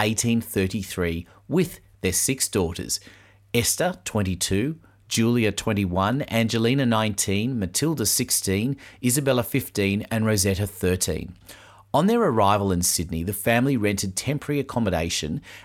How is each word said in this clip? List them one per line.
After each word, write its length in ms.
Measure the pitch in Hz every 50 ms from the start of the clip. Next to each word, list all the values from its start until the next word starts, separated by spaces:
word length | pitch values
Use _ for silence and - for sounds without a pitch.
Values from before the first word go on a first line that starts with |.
eighteen 400 | 104 110 110 107 - 117 117 117
thirty-three 880 | 113 - - 104 95 92 - 110 95 - - - 90 85 85 85 87 - - - -
with 320 | - - 180 175 175 - - - _ - _
their 120 | - 95 87
six 360 | - - - 135 135 - -
daughters, 500 | - 110 90 80 85 - - - - - - - - - - - - _ _ _ -
Esther, 400 | 120 113 - - - 156 180 180 - -
twenty-two, 760 | - - 107 101 92 92 82 - - 98 98 117 147 160 - - - _ _ _
Julia, 460 | - - 113 113 113 120 123 110 104 98
twenty-one, 720 | - - 117 110 104 101 90 87 92 95 104 120 143 - -
Angelina, 560 | 113 113 113 110 117 117 113 117 131 143 135
nineteen, 760 | 120 113 110 110 107 101 - - - 95 101 107 127 135 117
Matilda, 440 | 98 90 90 - 139 160 165 135 113
sixteen, 720 | 101 - - 127 - - - - 98 95 98 110 131 139 - - - - - -
Isabella, 400 | 123 120 147 139 139 131 123 117
fifteen, 600 | - - 135 - - - - 101 98 98 104 - -
and 160 | 120 113 110
Rosetta, 400 | 110 110 101 98 101 95 87 104
thirteen. 720 | 98 - - - 92 92 90 - - 80 76 - - - - - - - - - - - - - _ -
On 160 | 135 165 202
their 120 | 226 240
arrival 520 | 226 175 123 110 101 98 104 104 101 98 92
in 100 | 87 90
Sydney, 400 | - - - 85 80 82 80 85
the 100 | 92 104
family 440 | - - 120 113 120 127 139 139
rented 400 | 120 104 101 104 101 - 98 92
temporary 420 | - - - 139 143 - - 147 143
accommodation 840 | 131 - - 123 117 101 90 82 82 87 - - - 73 82 - - - - - -